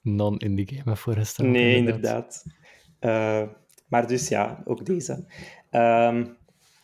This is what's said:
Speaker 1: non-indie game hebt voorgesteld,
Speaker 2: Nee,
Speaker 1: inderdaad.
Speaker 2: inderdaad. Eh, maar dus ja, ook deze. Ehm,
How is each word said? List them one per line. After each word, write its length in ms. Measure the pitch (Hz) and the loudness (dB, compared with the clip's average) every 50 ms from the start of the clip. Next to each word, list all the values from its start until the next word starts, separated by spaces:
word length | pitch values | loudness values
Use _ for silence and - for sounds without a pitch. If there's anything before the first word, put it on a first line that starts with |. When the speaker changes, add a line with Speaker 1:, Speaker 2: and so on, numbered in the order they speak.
| _ | _
Speaker 1:
non-indie 680 | 113 104 101 104 104 104 - - 104 98 98 98 - | -2 0 2 2 0 0 -2 -2 -2 -2 -2 -2 -4
game 140 | 135 135 143 | -6 -8 -4
hebt 140 | 117 110 - | -4 -4 -4
voorgesteld, 500 | - 120 110 104 110 - - - 147 127 | -4 -4 -2 -2 -2 -4 -2 0 2 2
Speaker 2:
Nee, 280 | 123 123 120 120 123 | 4 4 6 6 4
Speaker 1:
inderdaad. 680 | 123 120 117 113 113 110 110 113 117 120 - - - - | 4 4 2 0 -2 -2 -4 -4 -4 -6 -10 -16 -18 -18
Speaker 2:
inderdaad. 1040 | - - _ _ - - _ _ _ _ _ - 117 110 110 110 110 107 107 107 107 | -20 -20 _ _ -20 -20 _ _ _ _ _ -2 0 0 2 0 0 0 0 -2 -4
Eh, 80 | 107 - _ _ _ _ _ _ | -8 -16 _ _ _ _ _ _
maar 180 | 120 120 120 | 0 0 0
dus 220 | 113 127 123 - - | 2 -2 -2 -2 -2
ja, 340 | 110 104 104 113 139 - - | 0 0 0 -2 -4 -10 -8
ook 200 | - 123 - - | -6 -6 -6 -4
deze. 380 | - 190 170 127 - 135 131 - - - - - - - - _ _ | -4 -4 -4 -4 -6 -10 -10 -12 -16 -20 -20 -20 -20 -20 -20 _ _
Ehm, 560 | - 120 117 117 117 117 117 117 117 120 120 120 - _ _ _ _ _ _ _ _ _ | 2 4 4 6 6 6 4 4 2 0 -2 -4 -8 _ _ _ _ _ _ _ _ _